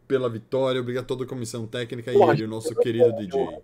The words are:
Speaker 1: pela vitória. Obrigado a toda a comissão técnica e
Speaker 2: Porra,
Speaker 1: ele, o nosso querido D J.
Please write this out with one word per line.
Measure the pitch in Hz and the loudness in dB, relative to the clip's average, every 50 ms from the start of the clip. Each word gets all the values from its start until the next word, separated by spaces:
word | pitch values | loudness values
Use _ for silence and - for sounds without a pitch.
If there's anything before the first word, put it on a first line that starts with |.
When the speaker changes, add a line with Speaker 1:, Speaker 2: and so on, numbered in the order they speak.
| _ | _
Speaker 1:
pela | - 135 127 127 120 | -2 0 0 0 -2
vitória. | 113 107 - _ 131 131 135 131 127 131 | -4 -6 -6 _ -2 0 0 0 0 -2
Obrigado | 123 123 123 123 120 | -2 -4 -4 -6 -4
a | |
toda | - 131 123 127 | -4 -6 -6 -6
a | |
comissão | 123 131 127 117 113 - 117 110 | -6 -8 -8 -8 -8 -8 -8 -8
técnica | 113 - 123 120 120 131 120 117 - | -8 -6 -8 -6 -6 -8 -8 -4 2
e | 123 | 4
Speaker 2:
Porra, | - 190 156 - | 6 6 6 4
Speaker 1:
ele, | - 110 | 2 0
o | |
nosso | 107 110 113 - - - | -4 -6 -6 -6 -4 -2
querido | 466 480 - - - 494 466 - | 0 0 0 4 4 4 4 4
D | - - | 0 -4
J. | 349 392 403 359 - 302 - | -4 -2 -2 -2 -2 -4 -10